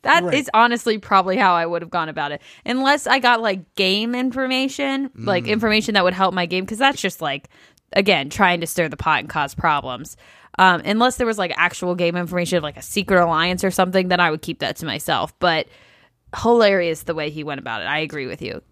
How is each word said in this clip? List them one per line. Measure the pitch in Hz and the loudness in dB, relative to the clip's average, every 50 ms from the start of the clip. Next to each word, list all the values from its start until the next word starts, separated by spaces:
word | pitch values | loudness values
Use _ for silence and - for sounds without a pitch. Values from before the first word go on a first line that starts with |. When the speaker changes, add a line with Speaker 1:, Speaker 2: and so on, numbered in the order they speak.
Speaker 1:
That | - 247 294 339 175 | 4 4 4 4 4
Speaker 2:
Right. | 175 247 | 2 0
Speaker 1:
is | 285 262 - - | 0 0 2 4
honestly | 220 233 240 240 233 - 240 220 | 4 4 4 2 0 0 -2 -2
probably | 214 - - 202 190 180 190 185 | -2 -2 2 2 2 4 2 0
how | 254 214 185 175 | 2 4 4 4
I | 170 165 | 2 2
would | 170 175 170 170 | 0 -2 -4 -6
have | 170 | -4
gone | - 175 160 160 | -4 -4 -4 -4
about | - 156 147 143 | -4 -6 -6 -6
it. | 147 143 - - - - _ | -6 -10 -12 -20 -20 -14 _
Unless | - 240 262 269 269 285 294 - | -4 -4 0 2 2 2 2 2
I | - 247 269 | 0 0 4
got, | 247 240 240 226 | 4 4 2 4
like, | 226 220 190 190 165 _ _ | 2 -2 -2 -2 -8 _ _
game | - 196 185 190 208 220 233 240 | -2 0 2 2 0 0 -2 -2
information, | 247 254 262 233 262 262 262 262 254 262 269 269 - 277 277 269 269 277 269 _ | -2 -2 -2 -2 -2 -2 -2 0 0 -2 -2 -4 -4 -4 -2 -2 -4 -4 -6 _
like, | - - 208 196 180 143 | -6 -2 0 0 0 0
Speaker 2:
Mm. | 139 | 0
Speaker 1:
information | 214 226 226 220 214 214 214 - 208 | -2 0 2 2 2 2 2 2 2
that | 202 180 | 4 2
would | 180 180 | 2 2
help | 185 190 185 185 | 2 0 0 2
my | 185 175 | -2 -2
game, | 170 180 185 190 | -2 -2 -4 -4
'cause | 190 226 208 | -6 -2 0
that's | 269 269 277 - | 0 0 0 0
just, | - 190 - - | -4 -6 -4 -4
like, | 160 147 139 143 - - _ - - _ _ _ _ _ - | -6 -6 -6 -8 -10 -18 _ -20 -20 _ _ _ _ _ 0
again, | 196 196 202 190 156 139 139 | 2 4 4 2 2 0 -4
trying | - - 202 180 175 170 | 0 2 2 2 2 0
to | 165 | -2
stir | 156 - - 170 156 | -4 -2 -2 -2 -2
the | - | -2
pot | - - 160 156 123 | -4 0 0 0 0
and | 143 151 | -2 -4
cause | - 156 143 135 - | -4 -4 -4 -4 -6
problems. | - - 165 151 143 131 131 123 120 147 - - _ - - - - _ _ - | -2 0 0 0 0 -2 -6 -10 -10 -12 -16 -18 _ -20 -20 -20 -20 _ _ 0
Um, | - 185 185 175 170 - | 4 6 6 6 4 0
unless | - 208 220 240 254 247 | -2 2 2 2 2 2
there | - 247 | 0 -2
was, | 226 220 | -2 0
like, | 208 185 175 - | -2 -2 -4 0
actual | - 170 175 - - 185 180 - | 0 0 0 0 -2 -4 -4 -2
game | - 175 170 170 | 0 0 0 0
information | 180 175 160 180 180 175 165 180 | -2 -6 -4 -4 -4 -2 0 -2
of, | 170 151 | -2 -2
like, | 151 139 | -4 -12
a | - | -12
secret | - - - 208 196 - 196 180 175 | -16 -6 -4 -4 0 4 4 4 4
alliance | 170 165 156 165 180 185 180 - | 4 2 0 0 0 0 0 -2
or | 190 | -2
something, | 180 - 185 185 180 190 185 | 2 2 0 2 2 0 2
then | 180 180 175 | 2 2 2
I | 175 165 | 2 2
would | 151 156 | 0 -2
keep | - - 160 _ | -6 -10 -8 _
that | 147 113 - | -6 -6 -6
to | - - | -6 -8
myself. | - 110 - - - 156 113 - - _ _ | -8 -8 -6 -4 -2 -2 -2 -2 -4 _ _
But | - 175 160 156 - _ _ _ _ _ _ _ _ _ _ _ _ _ - | 0 0 0 0 -4 _ _ _ _ _ _ _ _ _ _ _ _ _ -12
hilarious | - - 226 240 233 220 202 196 190 175 170 160 156 - | -2 2 4 4 6 6 4 4 2 0 -2 -4 -6 -6
the | - 165 | -6 -6
way | 160 151 151 | -4 -4 -6
he | 147 156 151 | -6 -8 -8
went | 151 143 135 | -8 -10 -10
about | - 120 113 107 | -8 -8 -8 -6
it. | 82 | -4
I | 101 147 156 | -4 -4 -4
agree | 160 151 156 147 131 | -4 -6 -6 -8 -8
with | 127 - - | -8 -8 -8
you. | - 98 - - _ _ | -8 -10 -10 -10 _ _